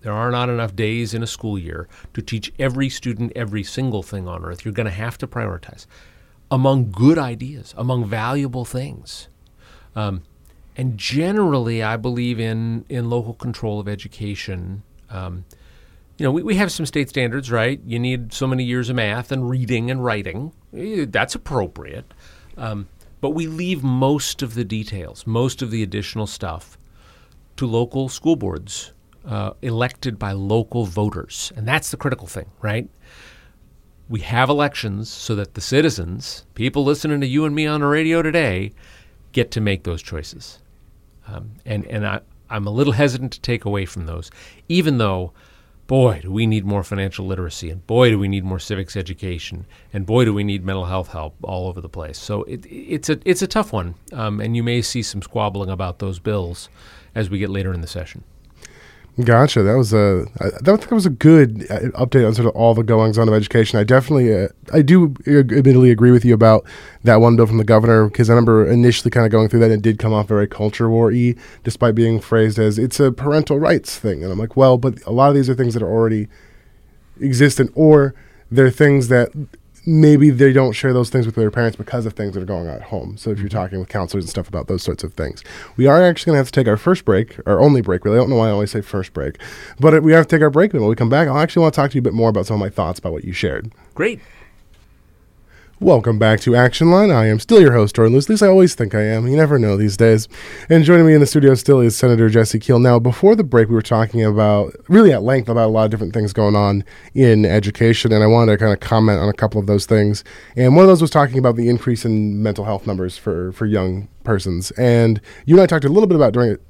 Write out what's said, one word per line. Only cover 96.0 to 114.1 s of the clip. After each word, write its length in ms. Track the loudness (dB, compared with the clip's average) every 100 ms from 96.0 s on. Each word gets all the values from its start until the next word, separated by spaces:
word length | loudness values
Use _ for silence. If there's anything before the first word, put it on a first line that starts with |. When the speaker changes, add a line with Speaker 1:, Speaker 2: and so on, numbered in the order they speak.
| 2 2
Speaker 2:
back 220 | 4 2
to 140 | 2 4
Action 360 | 4 4 4
Line. 200 | 6 4
I 140 | 4 2
am 120 | 0
still 200 | 4 8
your 140 | 8
host, 220 | 6 2 4
Jordan 180 | 4
Loose. 120 | 4 2
At 40 |
least 140 | 2
I 40 | 6
always 260 | 6 4
think 220 | 2 -4 -2
I 60 |
am. 260 | -2 -2 0
You 80 | 2
never 240 | 4 4
know 160 | 2 2
these 220 | 0 4
days. 320 | 4 4 0 -14 -18 -18 2
And 160 | 4 8
joining 200 | 6 8
me 80 |
in 60 | 6
the 60 | 6
studio 300 | 4 4 4
still 260 | 4 4
is 120 | 4
Senator 360 | 2 2 4 4
Jesse 300 | 4 2 -2
Keel. 200 | 2 4
Now, 200 | 6 4
before 360 | 2 2 4 4
the 80 |
break, 240 | 4 2 4
we 80 | 0
were 60 |
talking 420 | 0 0 0 0
about, 500 | 0 2 2 2 0 -8 2
really 240 | 6 6
at 120 | 4
length, 260 | 2 0 0
about 180 | 0 2
a 40 |
lot 120 | 2
of 80 | 0
different 220 | 0 -4
things 180 | -4 -4
going 240 | 0 2 2
on 300 | 2 0 -4 -16 -10
in 300 | 2 4 6
education, 720 | 4 2 0 0 2 2 2
and 100 | 4
I 40 | 4
wanted 260 | 4 4
to 40 | 2
kinda 180 | 2 -2
comment 420 | 0 2 2 2
on 80 | 0
a 60 |
couple 260 | -2 -2 -2
of 80 | 0
those 180 | -2 2
things. 380 | 0 2 -2 -8 -20 -14 0
And 180 | 4
one 100 | 8
of 60 | 8
those 120 | 6
was 100 | 4
talking 260 | 2 0 0
about 200 | 0 0
the 100 | 0
increase 380 | 0 -2 -4 -2
in 360 | -2 -2 -2
mental 220 | -4 -4
health 240 | -6 -6 -6
numbers 300 | -6 -6 -8
for, 340 | -6 -6 -6
for 140 | -6 -2
young 420 | -2 -2 -6 -10